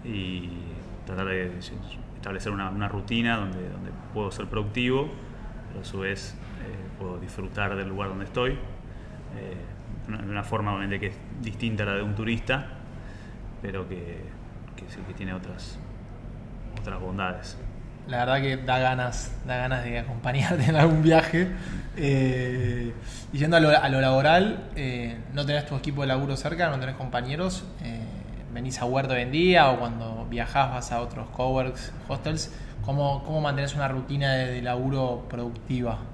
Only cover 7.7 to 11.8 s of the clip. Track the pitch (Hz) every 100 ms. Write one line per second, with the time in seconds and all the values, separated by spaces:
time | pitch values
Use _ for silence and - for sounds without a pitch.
7.7 | 98 95 95 98 95 98 - 127 143 -
8.7 | - - - - - - 107 98 92 -
9.7 | - - - - 107 101 101 101 110 104
10.7 | 98 98 98 101 98 - - 113 101 117
11.7 | 107